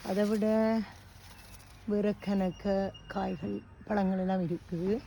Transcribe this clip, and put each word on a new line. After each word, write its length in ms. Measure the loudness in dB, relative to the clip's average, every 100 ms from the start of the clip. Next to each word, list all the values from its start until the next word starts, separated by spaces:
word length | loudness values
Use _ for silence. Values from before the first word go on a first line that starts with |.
அதை 200 | 0 2
விட 220 | 2 2 4 4 4 2 -2 -10 -20 -20 -20 -20 -20 -20 -20 -12 -2
வேற 280 | 2 2 0
கணக்க 720 | 0 2 2 0 0 2 0 -6 -8
காய்கள், 540 | -4 -4 -4 -4 -6 -8 -18 -2
பழங்கள் 320 | 2 2 2
எல்லாம் 300 | 0 0 0
இருக்குது 540 | -4 -4 -4 0 -2